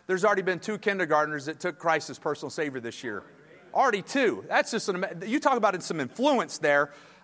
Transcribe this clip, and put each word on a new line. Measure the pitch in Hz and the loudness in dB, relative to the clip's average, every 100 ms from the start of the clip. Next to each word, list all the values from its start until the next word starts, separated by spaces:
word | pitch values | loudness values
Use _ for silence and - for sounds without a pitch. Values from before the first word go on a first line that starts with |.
| - | -4
there's | 185 208 | 2 2
already | 202 | 2
been | 185 175 | 0 -2
two | - 214 | -4 -4
kindergartners | 208 196 165 151 151 147 135 | -2 0 2 2 2 -2 -6
that | 151 | -6
took | 180 151 | -6 -2
Christ | 165 160 151 | 0 0 -2
as | 131 | -6
personal | 160 143 143 | -4 -4 -6
Savior | - 151 131 | -4 -4 -4
this | 113 - | -8 -8
year. | 127 101 - - - - - | -8 -8 -12 -20 -20 -20 -4
Already | - 262 208 | 2 2 2
two. | - 277 240 101 - | -2 2 2 2 0
That's | 180 - | 0 0
just | 226 - | -2 -4
an | 180 | -4
ama-, | 185 170 190 | -4 -6 -4
you | 285 | 0
talk | 294 247 | 2 4
about | 208 185 | 2 0
some | - 170 | -4 -4
influence | 127 - 277 254 165 - | -4 0 2 4 0 0
there, | 151 143 147 - - - | 4 4 2 -4 -20 -14